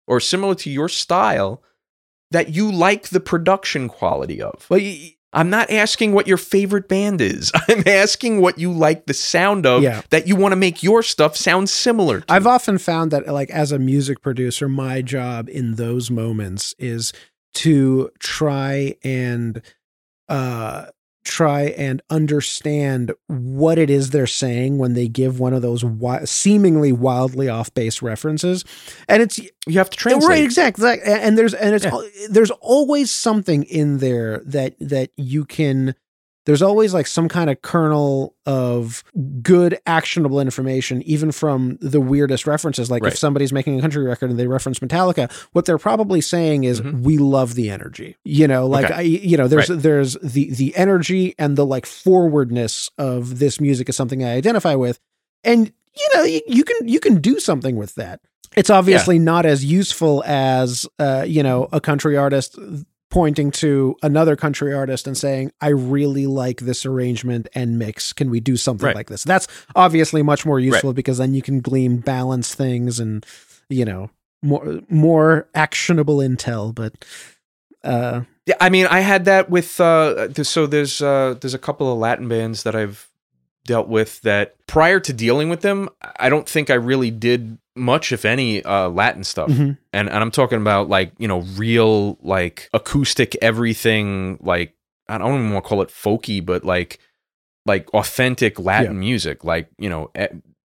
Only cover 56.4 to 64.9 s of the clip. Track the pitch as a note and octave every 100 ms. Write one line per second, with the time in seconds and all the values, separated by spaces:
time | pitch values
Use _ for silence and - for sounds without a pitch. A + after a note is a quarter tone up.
56.4 | A4+ A#3+ D#4+ A#4+ A#3 B3 G#4+ G3 E3+ D4
57.4 | - D3 C3 A#2 G2+ - G2+ - _ _
58.4 | - - F#3+ G3 F#3 F#3 F#3 E3+ E3 E3+
59.4 | E3 C#3 C#3 F3+ G3 - E3 C#3+ D3 C#3+
60.4 | C3 B2+ B2+ B2 - - C#3+ C3 E3 D#3
61.4 | C#3 B2+ C3 D#3 - C#3+ D#3 C#3+ C#3 C#3
62.4 | C3 - - D3+ D#3 _ _ F3+ D#3+ D3
63.4 | C#3+ - D#3 C#3 C3 - D3+ D3 E3 D3
64.4 | D#3 C#3+ D3 C#3 C3+